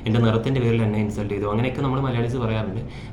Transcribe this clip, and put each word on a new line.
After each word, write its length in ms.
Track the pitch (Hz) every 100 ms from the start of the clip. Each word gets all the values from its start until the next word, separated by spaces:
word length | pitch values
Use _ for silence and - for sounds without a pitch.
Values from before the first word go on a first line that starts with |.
| 113
എൻ്റെ 140 | 113
നിറത്തിൻ്റെ 420 | 113 110 135 135
പേരിൽ 200 | 117 113
എന്നെ 180 | 107 107
ഇൻസൾട്ട് 340 | 104 104 101
ചെയ്തു, 120 | 101 104
അങ്ങനെയൊക്കെ 360 | 107 127 127
നമ്മൾ 180 | 139 131
മലയാളീസ് 360 | 135 117 117 127
പറയാറുണ്ട്. 460 | 110 110 104 110 - - -